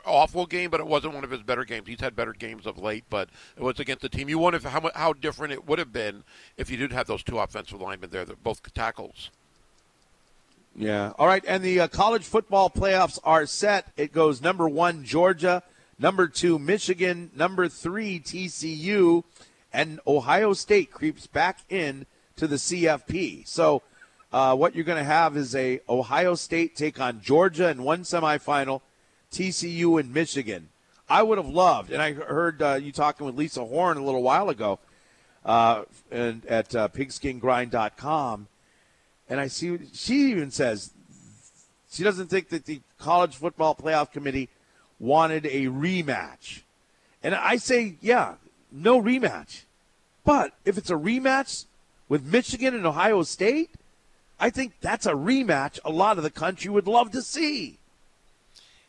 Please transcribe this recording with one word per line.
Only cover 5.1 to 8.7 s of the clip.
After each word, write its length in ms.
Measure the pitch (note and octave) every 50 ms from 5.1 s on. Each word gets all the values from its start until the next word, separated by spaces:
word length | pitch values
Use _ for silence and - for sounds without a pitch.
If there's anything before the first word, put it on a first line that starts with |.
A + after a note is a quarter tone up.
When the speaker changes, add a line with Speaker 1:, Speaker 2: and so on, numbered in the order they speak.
Speaker 1:
different 400 | D3+ C#3 C3 D#3 C3+ B2 D3+ D3
it 160 | C#3+ C3 -
would 120 | C#3+ D3+ E3
have 120 | E3 B2+
been 320 | G#2+ C3 A2 G#2 G2 G#2 - _ - - - - _
if 140 | - C3 B2+
you 80 | C3
did 160 | A#2 C3+ C#3 A#2+
have 140 | B2+ B2+
those 160 | - A2 - -
two 160 | - A#2+ A2+
offensive 420 | G2+ - - G#2 F2+ - G2 G2+
linemen 300 | F#2 F#2+ F#2+ F#2 F#2 F2+
there, 120 | F#2 F#2+ F2+
the, 120 | E2+ F2+
both 260 | - - A#2 G#2+ - - -